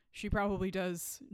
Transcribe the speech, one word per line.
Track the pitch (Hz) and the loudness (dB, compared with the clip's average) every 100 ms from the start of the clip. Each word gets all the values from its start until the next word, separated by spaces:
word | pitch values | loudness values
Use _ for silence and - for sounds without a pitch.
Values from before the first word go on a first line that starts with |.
| _ | _
she | - 208 | -8 0
probably | 214 202 190 190 | 2 4 2 0
does | 190 180 170 - - - | 0 0 -2 -6 -10 -12